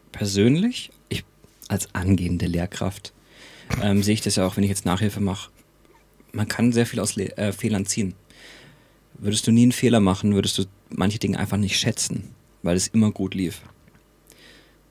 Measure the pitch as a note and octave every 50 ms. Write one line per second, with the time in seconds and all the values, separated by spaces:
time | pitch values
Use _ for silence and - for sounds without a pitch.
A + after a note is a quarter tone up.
0 | _ _ - - G#2+ G2+ G2 G2+ G#2 A#2+ C#3 E3 G3+ B3 B3+ - - - - _
1 | _ _ - - - _ _ _ _ _ _ _ - - G#2 F#2 - - _ G2
2 | F2+ F#2 G2 E2 F2 F2 F2+ E2+ F2 E2+ E2+ E2+ F2 F2+ - - - G2 G2 -
3 | - - - _ _ _ - - - - - - - - - - - G#2 G2 G2+
4 | G2 G2+ G#2+ G#2+ - G#2+ - G#2+ F#2 F#2 - - G2+ G2 G2 - - F2+ F2 F#2+
5 | G#2+ G#2 G2+ G2+ G#2 F#2+ F#2+ F#2+ - - _ _ _ _ _ _ _ _ _ _
6 | _ _ _ _ _ _ - G#2+ G#2+ - - - A#2 B2 A#2 A#2 A#2 A#2 - A2
7 | F#2+ - - G#2 F#2+ F#2+ - - G#2 G#2 G2 - - A2+ G#2+ G2 G2 - - A#2
8 | G#2 F#2 F#2 - _ _ - - - - - - - - - _ _ _ _ _
9 | _ _ _ - - G2+ G#2 G2+ - - A2+ A#2 A#2+ B2 A#2+ - - A#2+ A#2+ A2+
10 | G2+ F#2+ F#2 - - G#2 G2+ G2 G2 G#2 - - G2 F#2+ - _ _ _ - -
11 | F2+ G2+ G#2 A2 - G#2 F#2+ - G2+ G2 G2 G2+ G#2 F#2 - - - B2 A2+ -
12 | - - - - G2+ - - _ _ _ _ _ - E2+ F2 F#2 - - - A2+
13 | A2 G#2+ G2+ - G2 F#2+ - F#2+ F#2+ E2 - - - - - _ _ - _ _
14 | _ _ _ _ _ _ - - - - - - - _ _ _ _ _